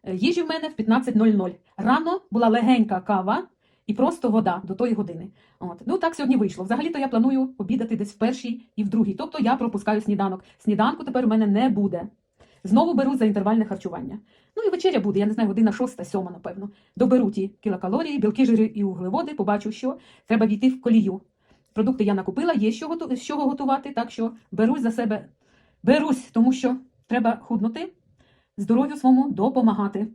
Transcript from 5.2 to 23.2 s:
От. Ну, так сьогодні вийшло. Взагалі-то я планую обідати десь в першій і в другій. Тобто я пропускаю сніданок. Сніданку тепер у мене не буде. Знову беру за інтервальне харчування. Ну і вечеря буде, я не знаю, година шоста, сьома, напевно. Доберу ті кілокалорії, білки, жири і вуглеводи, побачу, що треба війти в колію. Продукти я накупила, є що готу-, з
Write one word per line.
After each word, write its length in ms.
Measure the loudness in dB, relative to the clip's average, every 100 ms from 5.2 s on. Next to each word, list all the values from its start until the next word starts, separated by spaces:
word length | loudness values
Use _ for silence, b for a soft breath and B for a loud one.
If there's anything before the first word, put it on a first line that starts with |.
| -14 b b b
От. 220 | -12 -10
Ну, 120 | -4 -2
так 180 | -2
сьогодні 200 | -2 0
вийшло. 280 | 2 0 -4
Взагалі-то 360 | -4 -2 -2 -4
я 80 | -2
планую 420 | 0 2 0 -2 -6
обідати 380 | -4 -4 -4
десь 180 | -4 -6
в 40 | -2
першій 480 | -2 -2 -8 -10 -10
і 80 | -6
в 60 | -2
другій. 240 | 2 0
Тобто 260 | 0 -6 0
я 160 | 0
пропускаю 460 | 2 0 -2 0 0
сніданок. 420 | 0 0 0 -4 b b
Сніданку 460 | -2 2 2 0
тепер 220 | -4 0
у 20 | 2
мене 200 | 2 4
не 220 | 4 2
буде. 380 | 2 0 -2 -8 _ _ _ b b
Знову 300 | 2 4 4
беру 220 | 2 2
за 100 | 2
інтервальне 400 | 0 2 0 0
харчування. 540 | 0 -4 -6 -8 -10 -12 b b b
Ну 80 | -4
і 60 | -2
вечеря 300 | 0 2 2
буде, 200 | 0 0
я 60 |
не 80 | 0
знаю, 160 | 0 0
година 220 | 4 2
шоста, 340 | 2 -4 -4
сьома, 260 | -6 -6 -6
напевно. 380 | -10 -10 -10 -14 B B
Доберу 360 | -2 2 4 2
ті 160 | -2 -6
кілокалорії, 720 | _ -4 -4 -2 -2 -2 0
білки, 260 | -2 2
жири 200 | 2 4
і 180 | 2 0
вуглеводи, 500 | -4 -2 -4 -4 -4
побачу, 380 | -4 -2 -2 -4
що 260 | -6 -6 -6 B B
треба 200 | _ 0
війти 240 | 2 2 0
в 120 | 0
колію. 400 | 2 2 2 -4 _ _ _ _ _
Продукти 300 | -2 -2 0
я 100 | 0
накупила, 400 | 0 -2 -2 0
є 180 | 2 0
що 160 | -2 -6
готу-, 280 | -6 -6
з 80 | -6